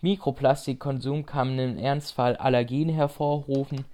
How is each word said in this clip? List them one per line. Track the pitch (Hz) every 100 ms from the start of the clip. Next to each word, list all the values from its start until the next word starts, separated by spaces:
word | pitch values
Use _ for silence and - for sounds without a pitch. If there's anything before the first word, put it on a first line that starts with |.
Mikroplastikkonsum | 175 196 - 131 135 135 - 131 143 135 131 151 143
kann | 147 131 131
im | 127 110
Ernstfall | 127 147 147 - 123
Allergien | 120 135 123 120 135 160
hervorrufen, | 160 143 - 147 147 143 135 139 139 131